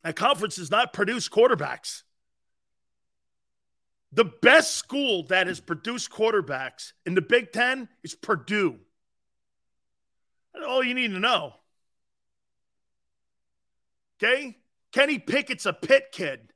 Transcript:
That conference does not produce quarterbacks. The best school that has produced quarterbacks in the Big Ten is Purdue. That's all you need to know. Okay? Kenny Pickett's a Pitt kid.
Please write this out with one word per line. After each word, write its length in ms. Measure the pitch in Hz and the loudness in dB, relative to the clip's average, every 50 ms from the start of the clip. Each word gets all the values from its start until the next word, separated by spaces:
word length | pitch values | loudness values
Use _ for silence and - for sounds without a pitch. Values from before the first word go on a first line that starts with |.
| - | -8
That 120 | 165 160 | -8 -6
conference 400 | - 196 254 285 165 208 196 - | -2 0 0 0 0 -4 -8 -8
does 160 | 185 175 135 | -10 -6 -2
not 220 | 190 220 247 - - | 0 0 0 0 -2
produce 360 | - 202 196 240 233 - - | -4 -2 -2 -2 -4 -6 0
quarterbacks. 720 | - 208 233 262 240 151 143 135 123 - - - - - _ _ _ _ _ _ _ _ _ _ _ _ _ _ _ _ _ _ _ _ _ _ _ _ _ _ _ _ _ _ _ _ _ _ _ _ _ _ _ _ _ _ 143 | 4 4 6 6 4 0 -2 -8 -8 -10 -12 -14 -14 -14 _ _ _ _ _ _ _ _ _ _ _ _ _ _ _ _ _ _ _ _ _ _ _ _ _ _ _ _ _ _ _ _ _ _ _ _ _ _ _ _ _ _ 2
The 120 | 214 226 | 2 2
best 480 | 165 - - - 240 277 320 311 - - | 2 0 2 6 8 8 8 6 2 -6
school 500 | - - - 247 285 285 254 208 175 151 | -8 -8 -6 -4 -2 0 0 -2 -2 -2
that 200 | 131 185 185 185 | 0 0 0 0
has 140 | 180 180 - | 0 -4 -10
produced 480 | - - 170 156 - 226 247 233 - - | -8 -8 -8 -6 -6 -8 -6 -6 -10 -10
quarterbacks 800 | - - 220 226 220 202 165 127 139 131 135 127 _ - - - _ _ _ | -4 0 0 2 2 0 -2 -2 -8 -8 -8 -10 _ -16 -20 -20 _ _ _
in 80 | 165 180 | -2 -2
the 80 | 185 | -2
Big 320 | 147 - 233 247 233 - - | 2 2 2 2 2 -2 -4
Ten 340 | 214 240 247 262 269 240 - _ _ - | -2 0 0 -2 -4 -8 -16 _ _ -18
is 100 | 165 - | -18 -16
Purdue. 640 | _ - - 208 151 120 - 208 208 196 156 120 - _ _ _ _ _ _ _ _ _ _ _ _ _ _ _ _ _ _ _ _ _ _ _ _ _ _ _ _ _ _ _ _ _ _ _ | _ -4 -4 -4 -4 -2 -4 -2 0 0 -2 -2 -6 _ _ _ _ _ _ _ _ _ _ _ _ _ _ _ _ _ _ _ _ _ _ _ _ _ _ _ _ _ _ _ _ _ _ _
That's 120 | 339 320 | -10 -6
all 180 | 277 254 262 262 | -2 0 0 0
you 100 | 240 247 | 0 0
need 180 | 262 254 220 | -2 -2 -2
to 80 | 190 185 | -2 0
know. 340 | 208 247 240 180 156 135 - _ _ _ _ _ _ _ _ _ _ _ _ _ _ _ _ _ _ _ _ _ _ _ _ _ _ _ _ _ _ _ _ _ _ _ _ _ _ _ _ _ _ _ _ _ _ _ _ _ _ _ _ _ | 2 2 2 0 -2 -6 -14 _ _ _ _ _ _ _ _ _ _ _ _ _ _ _ _ _ _ _ _ _ _ _ _ _ _ _ _ _ _ _ _ _ _ _ _ _ _ _ _ _ _ _ _ _ _ _ _ _ _ _ _ _
Okay? 360 | 208 226 254 277 294 254 214 _ _ _ _ _ _ _ | 0 2 2 0 -2 -10 -14 _ _ _ _ _ _ _
Kenny 260 | - 254 285 294 294 | 2 2 2 2 2
Pickett's 480 | 220 - - 220 285 285 - 254 - - | -4 -2 -2 -2 -2 -2 -4 -10 -4 -4
a 60 | 202 | -4
Pitt 360 | 165 - - - 269 - - - | -4 -4 2 4 4 4 4 -2
kid. 400 | - - 185 147 135 120 113 _ _ | -10 -8 -6 -6 -8 -10 -16 _ _